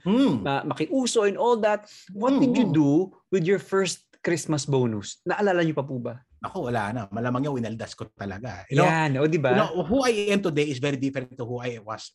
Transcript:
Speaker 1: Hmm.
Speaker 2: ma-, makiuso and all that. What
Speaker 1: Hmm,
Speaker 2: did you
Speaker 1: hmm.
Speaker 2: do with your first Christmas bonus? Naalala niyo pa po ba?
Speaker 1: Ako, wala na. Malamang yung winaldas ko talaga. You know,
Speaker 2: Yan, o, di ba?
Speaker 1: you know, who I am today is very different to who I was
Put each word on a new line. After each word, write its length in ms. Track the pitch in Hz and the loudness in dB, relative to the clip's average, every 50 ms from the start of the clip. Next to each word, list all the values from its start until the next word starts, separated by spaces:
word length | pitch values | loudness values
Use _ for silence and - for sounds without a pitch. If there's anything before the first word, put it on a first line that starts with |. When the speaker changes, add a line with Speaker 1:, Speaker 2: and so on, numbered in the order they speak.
| - | -2
Speaker 1:
Hmm. 400 | 180 214 262 277 226 143 107 - | 0 2 4 4 4 2 0 0
Speaker 2:
ma-, 240 | 139 139 135 - | -2 -2 -2 -2
makiuso 560 | 151 - - - - 320 269 254 233 - 226 202 | -4 -4 -4 -4 -2 -2 -2 0 0 0 2 2
and 160 | 202 196 - | 0 2 2
all 160 | 214 240 240 220 220 | 2 2 2 2 2
that. 240 | 208 208 202 208 - - - - - | 0 0 0 -4 -10 -20 -20 -20 -14
What 240 | 190 202 233 262 277 | -8 -2 0 2 4
Speaker 1:
Hmm, 80 | 247 262 | 4 4
Speaker 2:
did 80 | 240 | 4
you 160 | - 254 226 | 4 4 2
Speaker 1:
hmm. 80 | 185 143 | 4 4
Speaker 2:
do 160 | 156 147 139 143 170 190 - - _ _ - | 4 6 6 4 4 2 0 -6 _ _ -2
with 160 | 185 196 160 | 0 0 2
your 160 | 180 202 180 - | 2 2 0 0
first 400 | - 190 190 190 170 - - _ _ _ _ | -2 0 0 0 0 -4 -8 _ _ _ _
Christmas 480 | - 170 175 156 - - 151 143 - | -2 -2 -2 -2 -2 -2 -2 -2 0
bonus? 560 | 143 135 131 123 117 110 104 98 - - _ - | 0 2 2 2 2 0 -4 -8 -10 -14 _ -6
Naalala 400 | 180 165 185 208 202 180 175 170 | -4 -2 0 2 2 4 4 2
niyo 80 | 160 | 2
pa 160 | 151 147 135 | 0 -2 -4
po 160 | 143 135 123 117 | -4 -6 -8 -8
ba? 160 | 120 117 - _ _ _ - - | -8 -10 -12 _ _ _ -14 -12
Speaker 1:
Ako, 240 | - - 190 143 | -10 -8 -6 -4
wala 240 | 120 120 113 101 101 | -2 -2 -2 -2 -2
na. 100 | 120 123 104 | -4 -6 -8
Malamang 400 | 98 98 117 120 123 127 127 143 | -8 -6 -4 -4 -2 -2 -2 -2
yung 80 | 151 139 | -2 -4
winaldas 400 | 123 113 107 113 113 104 - - | -4 -4 -6 -6 -8 -10 -10 -12
ko 80 | - 110 - _ - | -14 -16 -16 _ -10
talaga. 480 | 101 101 98 101 123 127 92 92 - | -10 -10 -10 -10 -12 -12 -14 -14 -8
You 160 | - 135 143 151 | 0 2 4 4
know, 40 | - | 4
Speaker 2:
Yan, 240 | 160 160 156 151 131 | 4 2 2 0 2
o, 80 | 131 151 | 2 2
di 160 | 156 165 165 | 2 2 2
ba? 160 | 139 127 123 | 2 4 4
Speaker 1:
you 80 | 120 - | 4 2
know, 80 | - - 180 156 | 2 0 -2 -2
who 160 | 160 240 277 254 | 0 2 2 2
I 240 | 254 233 208 202 202 202 | 2 2 2 0 0 0
am 80 | 196 202 | 0 0
today 240 | 175 143 147 151 | 0 0 0 0
is 160 | 151 135 123 139 | 0 -2 -2 -2
very 160 | 143 139 127 | -2 -2 0
different 320 | 135 135 139 135 127 127 123 - | -2 -2 -4 -4 -8 -10 -10 -10
to 80 | 120 | -8
who 160 | 113 123 120 123 | -8 -8 -6 -6
I 160 | 123 117 110 | -8 -8 -8
was 320 | 104 107 110 - - - | -10 -12 -12 -12 -12 -14